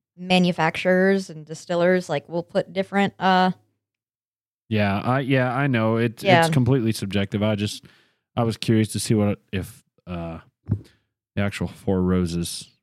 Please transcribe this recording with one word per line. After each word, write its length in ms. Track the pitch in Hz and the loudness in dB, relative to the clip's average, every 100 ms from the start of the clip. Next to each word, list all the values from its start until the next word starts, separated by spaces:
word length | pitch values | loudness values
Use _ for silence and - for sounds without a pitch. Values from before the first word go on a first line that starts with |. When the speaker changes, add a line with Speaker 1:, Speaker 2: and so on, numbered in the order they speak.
| _ 175 | _ -10
Speaker 1:
manufacturers 1120 | 185 185 180 170 160 - 185 185 190 196 190 | 0 2 4 2 -2 0 2 4 4 2 -2
and 140 | 156 151 | -14 -14
distillers, 640 | 160 - 175 175 185 175 | -14 -4 0 2 2 0
like, 200 | 147 - | -6 -4
will 140 | 170 | -8
put 300 | - 196 - | -4 -4 -4
different, 420 | 180 190 196 202 - | -4 -2 0 -2 0
uh, 340 | 190 185 185 - _ _ _ _ _ _ _ _ _ _ - | 2 4 2 0 _ _ _ _ _ _ _ _ _ _ -4
Speaker 2:
Yeah, 320 | 107 101 98 | 0 0 0
I, 200 | - 131 | -2 -2
yeah, 320 | 131 131 127 | 0 0 0
I 140 | 123 143 | -2 0
know. 300 | 117 110 113 | 0 0 0
It, 260 | 117 107 | 0 -2
Speaker 1:
Yeah. 220 | 196 170 | 2 4
Speaker 2:
it's 80 | 165 | 4
completely 400 | 151 120 135 113 | 2 2 2 0
subjective. 500 | - 101 101 98 104 | -2 -4 -2 -2 0
I 120 | 107 104 | 0 0
just, 280 | 104 - - _ _ _ _ - | -4 -6 -18 _ _ _ _ -4
I 80 | |
was 120 | 117 104 | -2 -2
curious 320 | - 113 107 | 0 2 2
to 80 | 101 | -2
see 140 | - | 0
what, 260 | 110 104 98 _ | 2 2 -2 _
if, 300 | 98 87 - _ _ - | -8 -8 -14 _ _ -14
uh, 340 | 87 82 80 - _ - 101 - _ _ _ _ | -10 -10 -12 -18 _ -6 -6 -8 _ _ _ _
the 80 | - | -6
actual 240 | 101 - 87 | -4 -4 -8
Four 340 | - - 95 | -6 -2 0
Roses 640 | 92 92 87 85 85 - - _ | 2 2 0 -2 -6 -10 -16 _